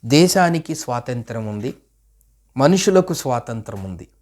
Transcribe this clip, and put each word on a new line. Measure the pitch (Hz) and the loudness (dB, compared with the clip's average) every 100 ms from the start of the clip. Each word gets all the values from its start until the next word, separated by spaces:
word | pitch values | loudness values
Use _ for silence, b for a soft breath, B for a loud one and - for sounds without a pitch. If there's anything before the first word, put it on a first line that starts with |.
దేశానికి | 113 143 180 190 175 170 156 | 4 6 6 4 2 0 -4
స్వాతంత్రం | 151 - 120 120 123 113 117 107 | -10 -6 -6 -6 -8 -8 -8 -6
ఉంది, | 104 120 - _ _ _ _ _ _ _ 127 | -6 -8 -10 _ _ _ _ _ _ _ 2
మనుషులకు | 143 185 196 190 185 | 4 4 4 2 2
స్వాతంత్రం | 175 135 120 - 113 104 104 | -4 -4 -6 -6 -10 -10 -12
ఉంది. | 95 87 87 _ | -12 -14 -16 _